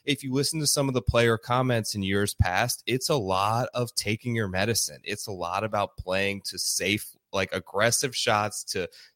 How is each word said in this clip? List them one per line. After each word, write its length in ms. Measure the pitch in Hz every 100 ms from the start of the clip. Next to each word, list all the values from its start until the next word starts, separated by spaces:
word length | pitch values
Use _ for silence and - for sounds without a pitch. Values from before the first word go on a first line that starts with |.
if 200 | - 139
you 100 | 135
listen 240 | 131 139 160
to 80 | 143
some 220 | 151 139
of 60 |
the 60 | 127
player 380 | - 117 117 113
comments 560 | - 123 127 117 107
in 80 | 107
years 320 | 95 98 101
past, 480 | - 92 92 123 - -
it's 220 | 127 -
a 80 | 147
lot 520 | 95 95 101 117 127
of 220 | 123 123
taking 400 | - 104 110 123
your 140 | 117 101
medicine. 520 | 92 107 104 - 69
It's 240 | - - -
a 40 |
lot 300 | 95 85 95
about 340 | 107 104 98 -
playing 460 | - 95 98 98 -
to 120 | 92
safe, 480 | - - 90 107 - - _
like, 180 | 95 95
aggressive 600 | 92 - 95 113 120 135
shots 480 | - - 107 104 -
to, 220 | - 98 87 - -